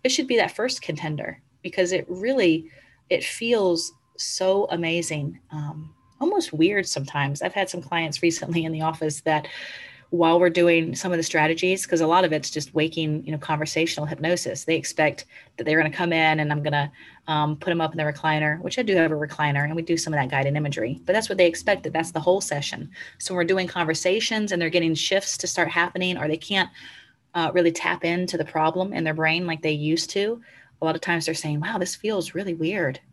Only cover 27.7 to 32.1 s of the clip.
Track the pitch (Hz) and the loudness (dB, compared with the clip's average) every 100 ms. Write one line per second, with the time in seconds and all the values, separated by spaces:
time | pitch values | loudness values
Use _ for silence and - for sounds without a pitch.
27.7 | 165 170 175 170 175 180 170 156 160 156 | 2 -2 -2 -2 -2 -2 -4 -2 2 2
28.7 | 170 190 - 160 156 160 165 175 160 156 | 0 -4 -2 -2 0 0 0 -2 -2 -2
29.7 | 151 151 165 - 196 208 233 - - - | 0 0 0 -2 -2 -2 -4 -10 -20 -20
30.7 | _ 160 165 - 170 160 - 156 147 170 | _ -4 -2 -2 -2 -2 -4 -4 -4 -4
31.7 | 220 185 - 214 | -4 -4 -4 -4